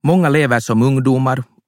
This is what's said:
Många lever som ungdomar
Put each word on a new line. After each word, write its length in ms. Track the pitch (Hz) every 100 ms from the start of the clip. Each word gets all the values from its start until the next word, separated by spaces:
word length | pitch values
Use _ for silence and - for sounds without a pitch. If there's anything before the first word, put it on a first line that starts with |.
Många 260 | 147 180 156
lever 320 | 151 139 120
som 220 | - 110
ungdomar 640 | 131 135 131 131 131 131 - _